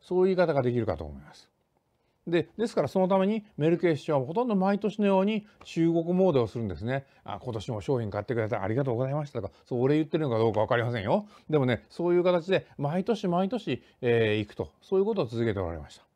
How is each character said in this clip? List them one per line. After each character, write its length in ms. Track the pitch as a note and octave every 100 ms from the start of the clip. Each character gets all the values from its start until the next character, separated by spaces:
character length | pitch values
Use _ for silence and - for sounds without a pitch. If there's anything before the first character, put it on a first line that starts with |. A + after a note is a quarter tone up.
そ 220 | - F3+
う 60 | F#3
い 40 |
う 40 | F#3
言 80 |
い 40 | E3+
方 60 |
が 80 | C#3+
で 100 | B2
き 60 | A#2+
る 80 | A2
か 100 | E2
と 80 |
思 140 | D#2 C#2+
い 40 |
ま 120 | D2+
す。 140 | - - _ _ _ _ _ _ _ -
で、 220 | E3+ D3 -
で 80 | A3+
す 80 |
か 80 | -
ら 60 | D3
そ 100 | G3
の 80 | F#3
た 120 | G3
め 80 | F#3+
に 180 | A3 G#3 -
メ 140 | D3+
ル 80 | E3+
ケ 100 | F3
ル 60 |
首 120 | D3 -
相 120 | D3
は 80 | B2+
ほ 80 |
と 100 | F3
ん 40 | B3+
ど 80 | G3+
毎 240 | F#3 G3+
年 180 | G#3 F#3
の 80 | G3+
よ 140 | F#3+
う 40 |
に 220 | G3 A3 - _
中 240 | - - E3
国 160 | E3+ E3
詣 260 | F3+ F#3
で 80 | C#3
を 80 | A2+
す 100 | B2
る 60 |
ん 40 | A2
で 80 | E2
す 80 |
ね。 220 | A2+ C3+ - _
「あ、 140 | - G#2
今 140 | B2+
年 160 | A2 G2
も 100 | A2
商 200 | F#2+ C3
品 100 | A2
買 120 | G2+
っ 20 |
て 100 | G2+
く 60 | A#2
れ 80 | A2
て 80 | A2
あ 100 | G2
り 80 |
が 100 | A2+
と 80 | C3+
う 40 | A#2
ご 80 |
ざ 60 | C3
い 40 |
ま 100 | C#3+ D3
し 40 |
た」 100 | A#2+
と 60 | G2
か、 60 | -
そ 120 | _ B2
う 60 |
お 60 | B2+
礼 80 | D3+
言 80 |
っ 40 | D3+
て 100 | E3
る 60 |
の 60 | D#3
か 80 | A2+
ど 100 | A2+
う 40 |
か 80 | G#2
分 60 | G#2
か 100 | A#2+
り 60 |
ま 100 | A#2
せ 80 | A#2+
ん 40 |
よ。 220 | G2 F#3 G#3 - _
で 100 | D3+
も 80 | B2+
ね、 180 | A2+ -
そ 200 | - F3
う 60 |
い 40 | F3
う 60 |
形 260 | F3+ F3+ E3+
で 160 | F3+ - -
毎 260 | C#3+ F3
年 240 | F#3+ G#3+ F#3+
毎 200 | F3 F#3+
年、 340 | A3+ - B2 _ _
え 340 | B2 A#2 A2
ー、 40 | G#2+
行 100 | G#2
く 80 | -
と、 160 | F2 _
そ 140 | _ F#3+
う 20 |
い 40 |
う 20 |
こ 100 | G3
と 80 | G#3
を 40 | B2+
続 180 | A2+
け 100 | A#2
て 60 | G2
お 60 | F2+
ら 80 |
れ 40 | E2
ま 100 | D2
し 100 | -
た。 60 | _